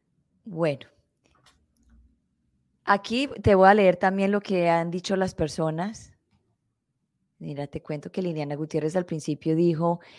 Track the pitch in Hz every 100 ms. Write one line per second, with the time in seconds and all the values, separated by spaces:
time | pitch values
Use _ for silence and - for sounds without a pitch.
0 | _ _ _ _ - 165 165 139 - _
1 | _ _ _ _ _ _ _ _ _ _
2 | _ _ _ _ _ _ _ _ - 202
3 | - 233 285 - 208 196 190 208 190 175
4 | 190 196 196 208 202 185 170 170 170 175
5 | - 196 190 185 156 - 160 160 190 220
6 | - _ _ _ _ _ _ _ _ _
7 | _ _ _ _ 160 143 143 151 - 151
8 | 175 - 180 156 147 143 156 156 151 185
9 | 180 165 - 143 160 160 175 156 170 170
10 | -